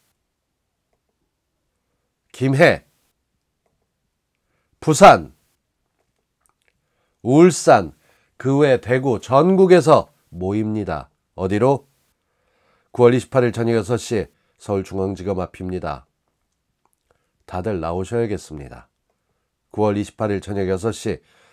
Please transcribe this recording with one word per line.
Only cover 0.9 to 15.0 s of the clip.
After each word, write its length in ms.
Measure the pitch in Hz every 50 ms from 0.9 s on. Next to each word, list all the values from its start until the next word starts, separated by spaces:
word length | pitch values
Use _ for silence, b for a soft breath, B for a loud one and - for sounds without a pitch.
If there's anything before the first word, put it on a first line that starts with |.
| _ _ _ _ _ _ _ _ _ _ _ _ _ _ _ _ _ _ _ _ _ _ _ _ _ _ _ _
김해, 520 | - - 127 135 135 135 170 143 98 - - _ _ _ _ _ _ _ _ _ _ _ _ _ _ _ _ _ _ _ _ _ _ _ _ _ _ _ _ _ _ _ _ _ _ _ _ _ _ _
부산, 520 | - 156 151 - 190 185 127 95 76 - - _ _ _ _ _ _ _ _ _ _ _ _ _ _ _ _ _ _ _ _ _ _ _ _ _ _ _ _ _ _ _ _ _ _ _ _ _
울산, 680 | - 110 131 151 175 185 156 - - - 139 110 87 - - _ _ _ _ _ _ _ _
그 220 | - - 131 135 143
외 220 | 151 139 127 120
대구, 400 | - 101 123 131 131 139 113 98
전국에서 920 | - - 131 139 156 180 190 185 190 175 185 170 127 156 147 110 - - _ _ _ _
모입니다. 800 | - 87 90 95 101 110 110 107 107 107 101 90 80 71 67 - _ _ _ _ _
어디로? 500 | - 92 95 101 104 117 135 139 127 - _ _ _ _ _ _ _ _ _ _ _ _ _ _ _ _ _ _ _ _ _
구월 240 | - - 123 120 127
이십팔 300 | 123 113 - - 135 123
일 80 | 120
저녁 240 | 107 117 117 117 117
여섯 200 | 113 98 101 120
시 300 | 107 - - 120 104 82 - _ _ _ _ _ _
서울중앙지검 800 | - - 101 98 95 - 98 98